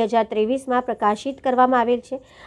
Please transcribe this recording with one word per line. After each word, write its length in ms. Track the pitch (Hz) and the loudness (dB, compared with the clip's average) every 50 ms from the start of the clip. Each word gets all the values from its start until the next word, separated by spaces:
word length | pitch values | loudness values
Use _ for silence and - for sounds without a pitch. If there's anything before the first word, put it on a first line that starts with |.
| 226 | 2
હજાર 200 | 202 233 226 220 | 2 0 0 0
ત્રેવીસમાં 600 | 220 226 214 214 220 262 269 269 262 247 247 247 - | 0 -2 -2 0 0 -2 -4 -2 -2 -2 -2 -2 -4
પ્રકાશિત 520 | 220 - 220 208 214 214 - 269 269 - | -4 0 0 0 0 0 -4 -8 -8 -4
કરવામાં 400 | - 262 254 254 254 247 254 247 | -2 0 2 4 4 4 4 2
આવેલ 200 | 226 240 247 233 | 2 0 0 -2
છે. 200 | - - 262 269 - _ - - - | -4 -10 -14 -14 -14 _ -20 -20 -8